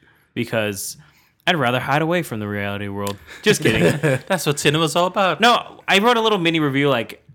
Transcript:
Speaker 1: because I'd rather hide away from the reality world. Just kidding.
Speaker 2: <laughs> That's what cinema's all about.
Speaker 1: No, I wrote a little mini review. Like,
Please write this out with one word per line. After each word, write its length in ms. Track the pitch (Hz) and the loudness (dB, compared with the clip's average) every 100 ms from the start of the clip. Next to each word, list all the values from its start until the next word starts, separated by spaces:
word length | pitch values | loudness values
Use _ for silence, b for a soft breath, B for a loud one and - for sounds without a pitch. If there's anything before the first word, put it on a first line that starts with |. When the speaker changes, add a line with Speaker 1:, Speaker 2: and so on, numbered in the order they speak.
| b b b | b b b
Speaker 1:
because 640 | - 117 117 107 101 - - b b b b - | -8 -4 -2 -2 -4 -10 -12 b b b b -2
I'd 80 | 175 | 0
rather 240 | 123 123 | 2 0
hide 220 | 127 143 | 0 0
away 220 | 160 175 | 0 -2
from 160 | 160 110 | -4 -6
the 80 | 104 | -6
reality 400 | 101 101 101 101 | -4 -4 -6 -6
world. 300 | 101 101 101 B B | -6 -6 -6 B B
Just 180 | 208 202 | 0 2
kidding. 220 | - 110 165 147 | 2 2 2 2
Speaker 2:
<laughs> 260 | 156 131 - | 0 -2 -2
That's 180 | 185 156 | -2 -2
what 140 | 143 | 0
cinema's 360 | - 151 160 175 | 0 2 0 0
all 120 | 180 | 0
about. 320 | 208 190 151 | 0 0 2
Speaker 1:
No, 420 | 233 233 - - - | 2 2 -2 -12 0
I 120 | 190 | 2
wrote 180 | 226 233 | 4 2
a 40 | |
little 180 | 220 208 | 2 2
mini 200 | 165 165 | 0 0
review. 300 | 147 135 143 | 0 2 2
Like, 320 | 123 107 - _ | 0 -2 -12 _